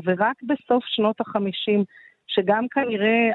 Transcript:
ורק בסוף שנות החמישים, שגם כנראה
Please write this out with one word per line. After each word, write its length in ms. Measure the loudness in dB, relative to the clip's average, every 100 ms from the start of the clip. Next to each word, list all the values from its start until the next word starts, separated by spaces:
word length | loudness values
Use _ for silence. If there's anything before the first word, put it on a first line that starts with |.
| 0
ורק 380 | 0 0 -2
בסוף 400 | -4 -4 0 0 0
שנות 340 | 0 0 0
החמישים, 640 | -4 -4 -4 -4 0 0 0 -6 -20 _ -6
שגם 400 | -2 0 0 -2
כנראה 600 | -2 -2 0 2 4 2